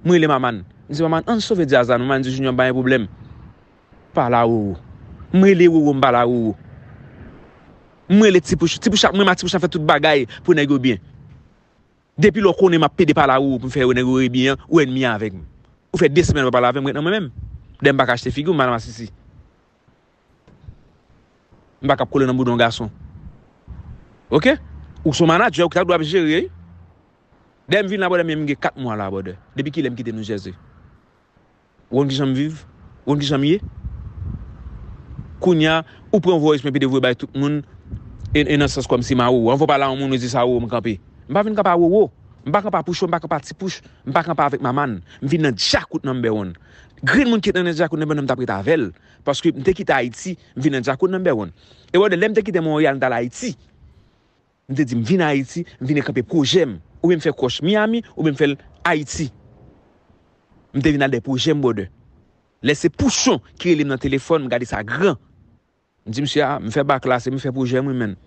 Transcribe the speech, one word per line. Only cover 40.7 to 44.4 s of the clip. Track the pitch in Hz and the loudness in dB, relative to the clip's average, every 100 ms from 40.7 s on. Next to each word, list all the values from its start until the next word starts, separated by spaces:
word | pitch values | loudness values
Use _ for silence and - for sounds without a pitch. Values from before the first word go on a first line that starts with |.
| 117 110 101 - - - | -4 -4 -6 -10 -20 -6
M | |
pa | 156 214 | -2 -2
vin | 208 | 0
kanpe | 190 | 2
a | 175 | 2
Wowo. | 170 202 185 _ - - | 4 4 2 _ -20 -14
M | - | -2
pa | 185 | -2
kanpe | 202 185 | 0 -4
a | |
Pouchon, | 156 180 180 | -4 -4 -2
m | |
pa | 170 | -2
kanpe | 151 156 | -2 -6
a | |
Tipouche. | - - 190 - - _ | -6 -10 -10 -10 -18 _
M | - | -4
pa | 135 160 | -2 -2
kanpe | 160 | -2